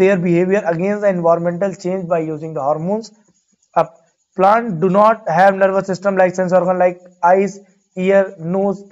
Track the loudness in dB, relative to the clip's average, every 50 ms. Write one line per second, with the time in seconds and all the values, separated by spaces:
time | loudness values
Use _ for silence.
0 | 2 2 2 2 0 0 2 2 2 2 0 0 0 -2 -4 -2 -2 -4 -4 0
1 | 0 0 0 0 2 2 2 2 0 -4 -4 -2 -4 -6 -6 -6 -8 -6 -6 -6
2 | -4 -4 -4 -4 -2 -4 -8 -8 -10 -10 -8 -6 -4 -2 -4 -4 -4 -4 -6 -6
3 | -6 -12 -18 _ _ _ _ _ _ _ _ _ _ _ _ -2 -2 -2 -6 _
4 | _ _ _ _ _ _ _ 0 2 2 4 2 0 -4 -4 -2 -2 0 2 4
5 | 4 2 2 0 -4 -4 0 4 4 4 4 4 0 0 2 0 -2 -2 -6 -4
6 | -2 -2 2 2 2 2 2 -2 -2 0 2 2 2 2 0 2 2 0 0 -2
7 | -12 -20 _ _ 2 2 4 4 2 -2 -4 -10 -20 _ _ _ _ _ _ -4
8 | -2 2 2 2 2 0 -4 -10 -8 -6 -4 -2 -2 -2 -4 -6 -6 -6